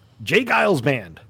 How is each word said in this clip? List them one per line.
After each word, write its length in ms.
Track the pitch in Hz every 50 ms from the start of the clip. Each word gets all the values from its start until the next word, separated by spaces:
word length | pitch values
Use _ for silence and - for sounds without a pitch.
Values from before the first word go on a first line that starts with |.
| _ _ _ -
Jay 220 | 110 - 165 233 262
Giles 360 | 233 226 226 214 208 185 131
Band, 380 | 113 147 135 117 95 82 76 - - -